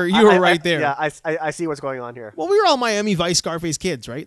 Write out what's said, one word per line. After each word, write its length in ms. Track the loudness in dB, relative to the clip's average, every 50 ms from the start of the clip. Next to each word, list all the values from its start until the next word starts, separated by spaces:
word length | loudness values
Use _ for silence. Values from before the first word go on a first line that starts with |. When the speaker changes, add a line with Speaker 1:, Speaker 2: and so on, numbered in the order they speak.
| 2
Speaker 1:
I, 20 |
Speaker 2:
you 180 | 2 4 6 8
were 60 | 8 8
Speaker 1:
I, 60 | 6
Speaker 2:
right 220 | 6 4 2 2
Speaker 1:
I, 20 | 0
Speaker 2:
there. 180 | 0 0 0
Speaker 1:
yeah, 140 | 0 -2 -2 -2
I, 120 | -4 -4 -6 -6 -6
I, 140 | -4 -4 -4 -4
I 80 | -6
see 160 | -6 -6 -6
what's 140 | -6 -6 -6
going 200 | -6 -8 -8 -8
on 140 | -8 -10 -12
here. 180 | -14 -16 -14 -10
Speaker 2:
Well, 120 | -8 -2 0
we 100 | 2 2
were 80 | 4
all 100 | 4 2 2
Miami 340 | 0 0 0 0 0 0 0
Vice 220 | 0 0 0 -2 -2
Scarface 380 | -2 -4 -6 -6 -6 -6 -6 -4
kids, 280 | -4 -6 -6 -6 -8 -10
right? 180 | -12 -12 -10